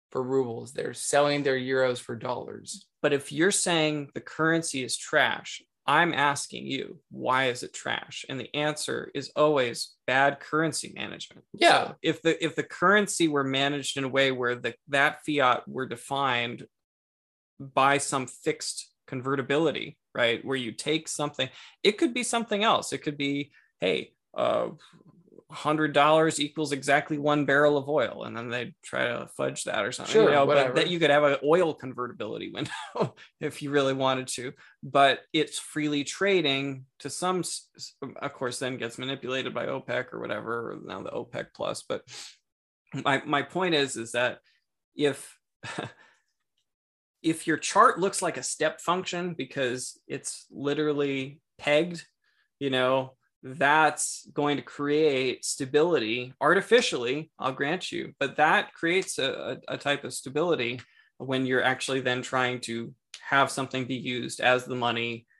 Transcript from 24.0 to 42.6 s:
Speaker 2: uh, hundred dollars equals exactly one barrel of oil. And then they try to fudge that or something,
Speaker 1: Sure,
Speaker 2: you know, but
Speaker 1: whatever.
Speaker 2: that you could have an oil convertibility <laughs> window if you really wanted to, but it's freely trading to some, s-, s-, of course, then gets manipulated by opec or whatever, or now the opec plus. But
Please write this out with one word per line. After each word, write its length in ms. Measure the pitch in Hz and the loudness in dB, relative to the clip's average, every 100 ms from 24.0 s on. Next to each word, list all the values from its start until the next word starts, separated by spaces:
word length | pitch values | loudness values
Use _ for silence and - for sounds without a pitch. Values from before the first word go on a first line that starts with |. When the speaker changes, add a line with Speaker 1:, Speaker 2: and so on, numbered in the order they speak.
| - _ _ - | -4 _ _ -2
Speaker 2:
uh, 320 | 60 113 55 - - - - _ _ - _ | 0 0 -2 -8 -20 -20 -20 _ _ -20 _
hundred 440 | - 147 156 151 | -4 0 2 4
dollars 480 | 143 147 160 160 151 | 6 6 8 6 2
equals 320 | 147 - 147 | -4 -4 -4
exactly 460 | 139 139 143 151 151 | -2 2 2 2 -2
one 260 | 147 147 | 2 2
barrel 320 | 139 143 147 147 | 4 6 6 4
of 100 | 131 | 2
oil. 360 | 147 110 - | 0 0 -2
And 120 | 120 113 | -8 -8
then 140 | 120 | -6
they 240 | 120 117 - | -6 -8 -12
try 200 | - 127 | -8 -2
to 240 | 123 120 - - | 0 -2 -8 -4
fudge 260 | 135 139 | -4 -4
that 220 | - - | -4 -2
or 80 | 104 | -2
something, 200 | 127 - | -4 2
Speaker 1:
Sure, 120 | 220 | 6
Speaker 2:
you 60 | 190 | 6
know, 140 | 147 | 6
but 120 | 139 139 | 6 6
Speaker 1:
whatever. 160 | 131 | 4
Speaker 2:
that 140 | 135 175 | 2 2
you 80 | 175 | 2
could 120 | 151 | 4
have 120 | 147 | 6
an 140 | 147 139 | 6 2
oil 280 | 143 175 165 | 4 4 4
convertibility 800 | - 131 120 123 - 107 110 98 | 0 -8 -8 -8 -8 -8 -6 -8
<laughs> 20 | |
window 600 | 92 107 - - - 151 - - _ | -8 -8 -8 -10 -4 -4 -4 -20 _
if 220 | 147 - | -8 -6
you 80 | 143 | -2
really 220 | 143 135 | 2 2
wanted 340 | 135 131 131 127 | 2 0 0 -4
to, 260 | - 123 - - _ | -8 -10 -12 -20 _
but 380 | 143 139 139 123 - | 0 6 6 4 -2
it's 240 | 160 147 - | -2 -2 -4
freely 420 | - 156 151 147 | -8 -4 -2 -2
trading 840 | 135 - 196 190 151 135 139 131 131 _ | -4 -2 2 2 2 0 -2 -8 -14 _
to 100 | 135 | -12
some, 300 | - 180 185 | -4 -2 -2
s-, 300 | 165 - - - | -2 -8 -12 -18
s-, 180 | - - 139 - | -18 -14 -14 -10
of 120 | 139 | -10
course, 260 | - 123 120 | -6 -6 -4
then 180 | 127 127 | -6 -6
gets 220 | 117 120 | -8 -8
manipulated 560 | 131 127 120 131 123 | -8 -6 -4 -4 -4
by 120 | 117 123 | -4 -4
opec 460 | 135 123 123 123 | -6 -4 -4 -4
or 60 | 113 | -8
whatever, 540 | 117 110 113 117 113 | -6 -6 -4 -6 -6
or 60 | 104 | -10
now 160 | - 95 | -12 -10
the 100 | - | -8
opec 360 | 113 120 - - | -8 -8 -10 -10
plus. 300 | - 50 - - | -6 -6 -6 -6
But 140 | - - - - - _ _ | -8 -8 -16 -18 -20 _ _